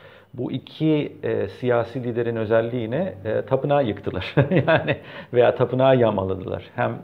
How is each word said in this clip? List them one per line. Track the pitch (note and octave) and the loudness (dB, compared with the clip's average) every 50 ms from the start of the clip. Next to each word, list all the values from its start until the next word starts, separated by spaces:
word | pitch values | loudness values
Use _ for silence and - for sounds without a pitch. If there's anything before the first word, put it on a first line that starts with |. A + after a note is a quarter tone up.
| - - - - - _ - | -20 -20 -20 -20 -20 _ -10
Bu | A#2 B2+ - | -8 -6 -6
iki, | - C3 - - - - D#3 D#3 D#3 D3 C3 - - - | -6 -8 -10 -10 -6 -2 0 2 2 0 0 -4 -6 -6
e, | A2+ A2+ A2 G#2+ G#2 G2 | -4 -4 -2 -2 -4 -6
siyasi | - - B2+ B2 A#2+ A#2 A2+ - - C3+ A#2+ | -6 -4 -2 0 0 0 0 -2 -6 -8 -6
liderin | B2 A2 A#2+ A#2 A#2 A#2 | -4 -2 -2 -2 -2 -2
özelliği | A2+ A2 G2+ A2+ A2+ A#2 A#2 B2 B2 | -4 0 2 2 2 2 0 -2 -4
yine, | A2 A2 B2 D#3 F#3+ - - - - | -4 -4 -4 -4 -4 -4 -6 -8 -6
e, | G#2+ A2+ A2 | -4 -4 -4
tapınağı | - - C3+ C3+ - D3 C#3+ C#3+ C3+ | -2 0 -2 0 0 2 2 2 2
yıktılar. | G#2+ F#2+ - - G2+ - F2+ - - - D3 C3 C#3+ | 0 -2 -4 -6 -8 -6 -6 -6 0 2 4 4 4
<laughs> | F#3 D#3 - | 4 2 4
Yani | E3 D#3+ - - D3+ C#3 - - - - - - - | 4 2 2 2 0 -4 -4 -8 -16 -18 -18 -10 0
veya | B2 A#2+ A#2 A2+ - | 4 4 4 4 4
tapınağı | - B2 A#2+ C3 B2+ C3 C3+ C3 | 2 0 0 2 4 4 6 6
yağmaladılar. | B2 A#2 A2 G2+ G2 F#2+ F#2+ F#2+ F#2 F2+ F#2+ G2 G2 - - - | 6 4 4 2 0 -2 -2 -4 -4 -6 -8 -8 -8 -10 -8 -6
Hem | B2 A#2+ A#2 A#2 - | -4 -4 -4 -4 -8